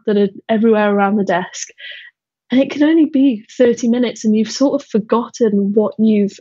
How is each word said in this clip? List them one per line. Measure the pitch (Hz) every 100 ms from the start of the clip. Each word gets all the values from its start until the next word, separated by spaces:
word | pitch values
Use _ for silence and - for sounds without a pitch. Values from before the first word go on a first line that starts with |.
| -
that | 208
are | 202 196 -
everywhere | 220 226 214 208
around | 202 196 208
the |
desk. | 196 175 185 - - - - - - _ _ _ -
And | 247
it | 277
can | 277
only | 294 330 302
be | 277 277 214 - -
thirty | 240 233 240
minutes, | 240 240 -
and | 220 214
you've | 220
sort | - 269 277
of | -
forgotten | 220 214 226 240 - 233 202 202
what | 208 208 -
you've | 220 214 202 -